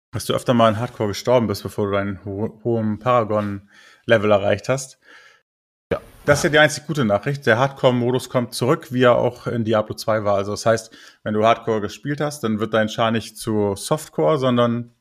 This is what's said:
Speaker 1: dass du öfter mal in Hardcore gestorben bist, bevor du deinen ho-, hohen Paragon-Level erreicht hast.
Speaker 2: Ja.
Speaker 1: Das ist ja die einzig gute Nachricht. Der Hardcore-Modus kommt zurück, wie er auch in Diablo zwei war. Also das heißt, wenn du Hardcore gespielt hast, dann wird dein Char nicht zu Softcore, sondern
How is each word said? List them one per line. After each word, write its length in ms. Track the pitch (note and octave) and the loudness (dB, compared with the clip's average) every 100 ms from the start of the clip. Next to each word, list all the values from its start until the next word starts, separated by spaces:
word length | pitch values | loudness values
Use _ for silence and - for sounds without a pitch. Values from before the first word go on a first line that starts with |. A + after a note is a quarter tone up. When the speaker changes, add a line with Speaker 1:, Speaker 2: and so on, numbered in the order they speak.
| _ | _
Speaker 1:
dass 120 | - - | -10 -6
du 80 | |
öfter 200 | G#2+ - | -6 0
mal 160 | A#2+ A2+ | 4 4
in 80 | G#2+ | 2
Hardcore 300 | A#2+ - G#2 | -6 -4 -6
gestorben 380 | G2 - B2 A2 | -4 0 2 2
bist, 160 | G2+ | -4
bevor 240 | G2 - G2+ | -6 -6 -2
du 60 | |
deinen 300 | G2 G2 F#2+ | -2 -4 -8
ho-, 360 | G#2 G2 A2 - | -10 -8 -8 -6
hohen 360 | B2 A2+ G#2+ G#2 | -4 -2 -2 -4
Paragon-Level 1300 | B2+ B2 G#2 G#2+ G#2 G2 _ _ - _ - A2+ G#2 | 0 0 2 -2 -2 -8 _ _ -20 _ 2 2 6
erreicht 380 | G#2 G2+ G2+ - | 4 4 -2 -2
hast. 280 | C3+ - - _ - - _ _ _ _ _ - | -6 -6 -20 _ -20 -20 _ _ _ _ _ -8
Speaker 2:
Ja. 80 | - - - - | -8 -8 -10 0
Speaker 1:
Das 140 | C#3+ | 0
ist 40 | F3 | 2
ja 40 | |
die 80 | D3+ | 4
einzig 260 | D3+ D3 - | 4 2 -6
gute 160 | D3+ | -2
Nachricht. 420 | A2+ G2+ C#3+ C#3+ - | 0 0 -2 -4 0
Der 120 | A2 | 2
Hardcore-Modus 720 | C3+ C#3 C3+ B2 A#2+ B2+ - | 2 2 0 2 0 -2 -2
kommt 240 | C3 A#2 | -4 -4
zurück, 400 | - A#2+ E3 - | -4 0 0 -2
wie 80 | B2 | 2
er 140 | B2 A#2 | 4 4
auch 300 | A#2 A#2 - | 2 -4 -6
in 180 | A2+ A2 | -4 0
Diablo 280 | A2 G#2+ A2 | 0 0 -6
zwei 280 | - A2 | -2 -2
war. 120 | G#2 G2+ | 0 0
Also 160 | G2+ | -2
das 140 | G#2 A#2 | -2 0
heißt, 300 | A2+ - - - _ | 0 -2 -20 -20 _
wenn 100 | - | -4
du 100 | G#2+ | 2
Hardcore 380 | A2 A#2 - A2 | 2 2 0 -4
gespielt 400 | G2+ - C#3+ C#3+ | -4 -8 -8 -4
hast, 220 | D3 C#3+ | -4 -4
dann 160 | A2+ G#2+ | -4 -2
wird 140 | A2 A2+ | 0 0
dein 140 | G#2+ | -2
Char 220 | - A2+ | 0 0
nicht 260 | A2+ - - | -2 -6 -12
zu 380 | - G#2+ G2+ G2 | -4 -2 -2 -4
Softcore, 640 | - D3+ - - D#3 D#3 | -4 -4 -4 -2 0 2
sondern 560 | B2+ B2 A#2+ A#2 A#2+ _ | 0 2 0 0 -8 _